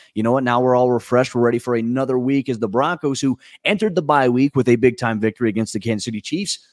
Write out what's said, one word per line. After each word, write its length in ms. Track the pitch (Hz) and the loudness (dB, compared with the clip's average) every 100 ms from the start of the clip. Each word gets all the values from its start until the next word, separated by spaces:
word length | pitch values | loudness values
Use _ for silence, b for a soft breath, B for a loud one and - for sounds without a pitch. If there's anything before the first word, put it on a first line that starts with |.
| b | b
you 80 | 104 | -4
know 80 | 113 | 0
what? 140 | 131 | 0
Now 160 | 123 120 | 0 0
we're 160 | 127 123 | 2 2
all 160 | 127 | 2
refreshed. 420 | 120 - 123 127 | 0 2 0 2
We're 60 | 120 | 0
ready 160 | 117 120 | 0 0
for 160 | 123 | -2
another 420 | 117 113 131 131 127 | -4 -2 -2 -2 -2
week 320 | 127 139 135 | 0 0 -2
as 120 | 113 | -4
the 80 | 110 | -2
Broncos, 520 | 117 151 170 143 135 | 0 0 -2 -4 -2
who 180 | 135 123 B B | -2 -4 B B
entered 320 | - 208 214 175 | -2 0 0 0
the 60 | |
bye 260 | 147 143 127 | 2 2 4
week 260 | 123 143 | 2 2
with 140 | 135 123 | 2 2
a 80 | 117 | 4
big-time 420 | 123 - 117 107 | 4 2 -4 0
victory 300 | 110 - 113 | -2 0 -2
against 240 | 104 110 | -2 -4
the 80 | 107 | -4
Kansas 240 | 117 107 | -4 -4
City 160 | 120 107 | -6 -8
Chiefs, 400 | - 165 202 - b | -6 -6 -6 -10 b